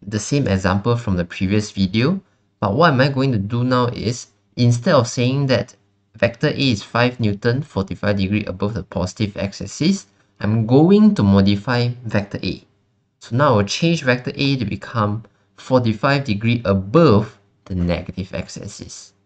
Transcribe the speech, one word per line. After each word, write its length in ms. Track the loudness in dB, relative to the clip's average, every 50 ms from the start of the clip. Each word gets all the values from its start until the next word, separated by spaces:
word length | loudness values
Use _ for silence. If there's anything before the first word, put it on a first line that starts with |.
the 160 | -10 -6 -6
same 300 | -6 -4 -2 0 0 0
example 480 | 0 0 0 0 0 0 0 0 0 -2
from 220 | -2 -2 -2 -2
the 80 | -2 -2
previous 460 | -4 -6 -4 -2 0 0 0 -2 -2
video, 500 | -2 -2 -2 0 2 2 2 0 0 -2 -6 _ _ _ _ _ _ -4
but 120 | -4 -2 2
what 200 | 4 4 4 4
am 80 | 4
I 80 | 2 2
going 240 | 0 0 -2 0 0
to 40 |
do 280 | -2 -2 -2 -2 -2 0
now 220 | 0 0 0 0
is, 400 | 0 -2 -4 -4 -6 -6 -6 -10 _ _ _ _ _ -2
instead 400 | 2 2 2 2 2 2 2 2
of 140 | 2 2 0
saying 380 | -2 -2 -2 0 0 0 0
that 280 | 0 0 -2 -2 -6 -12 _ _ _ _ _ _ _ -6
vector 320 | -2 -2 -2 -2 0 -2
A 100 | -2 0
is 240 | 0 0 0 0 -2
five 380 | -4 -4 -2 0 0 0 0 0
Newton, 440 | -2 -2 -2 0 -2 -2 -2 -2 -4
forty-five 520 | -6 -4 -4 -4 -4 -6 -4 -2 -2 0
degree 300 | 0 0 0 0 -2 -2
above 300 | -4 -6 -4 -4 -4 -4
the 80 | -6 -8
positive 520 | -6 -6 -4 -4 -4 -4 -4 -4 -4 -4
x-axis, 720 | -6 -8 -8 -8 -10 -14 -10 -6 -2 0 0 0 0 -4 _ _ _ _ _ _ -6
I'm 260 | -2 -2 0 0 2
going 500 | 4 4 6 6 6 6 6 6 6 4
to 80 | 4 4
modify 680 | 4 6 4 4 4 2 0 -2 -2 -2 0 0 -2 -4 -6 -6
vector 340 | -4 -4 -4 -4 -4 -8 -6 -6
A. 200 | -6 -6 -8 _ _ _ _ _ _ _ _ _ _ _ _
So 160 | -10 -4 0
now 220 | 2 2 4 4
I'll 80 | 2 2
change 380 | 0 -2 0 0 0 0 0 0
vector 280 | 0 -2 -2 -2 -6 -4
A 200 | -2 0 0 0
to 80 | 0 -2
become 640 | -4 -6 -8 -8 -6 -2 -2 -2 -2 -2 -6 -8 -14 _ _ _ _ _
forty-five 680 | -14 -4 0 2 2 2 2 -2 0 0 0 0 0 0
degree 380 | -2 -4 -2 0 0 0 0 0
above 760 | 0 0 0 0 2 4 6 6 6 6 4 2 -2 -8 _ _ _ _ _ _
the 100 | -6 -4
negative 580 | -2 0 0 0 -2 -4 -8 -10 -10 -10 -8 -8
x-axis. 800 | -10 -10 -10 -12 -14 -14 -14 -14 -16 -16 -16 -18 -20 -20 -20 _ _ _